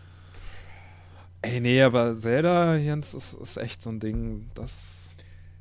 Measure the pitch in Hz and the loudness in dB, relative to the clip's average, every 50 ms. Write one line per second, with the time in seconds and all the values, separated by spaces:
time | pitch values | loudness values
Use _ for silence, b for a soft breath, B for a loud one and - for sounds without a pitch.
0 | b b b b b b b b b b b b b b b b b b b b | b b b b b b b b b b b b b b b b b b b b
1 | b b b b b b - - - 110 120 123 120 123 127 131 135 127 117 120 | b b b b b b -12 -8 -6 -4 -2 0 2 4 6 8 8 8 8 6
2 | 117 117 117 113 110 117 120 143 165 175 180 175 175 165 160 151 147 147 151 151 | 4 2 0 -2 0 2 2 4 4 4 4 4 4 4 4 2 2 0 -2 -2
3 | 147 - - - - - - - 117 - - - 117 113 - - - 117 110 107 | -4 -8 -10 -10 -12 -12 -12 -14 -14 -10 -8 -8 -8 -8 -8 -10 -8 -8 -6 -4
4 | 110 110 110 113 113 113 110 107 110 - - - - - - - - - - - | -4 -2 -2 -2 -4 -4 -6 -8 -10 -12 -12 -10 -10 -10 -10 -12 -14 -14 -16 -18
5 | - - - b b b b b b b b b | -18 -20 -20 b b b b b b b b b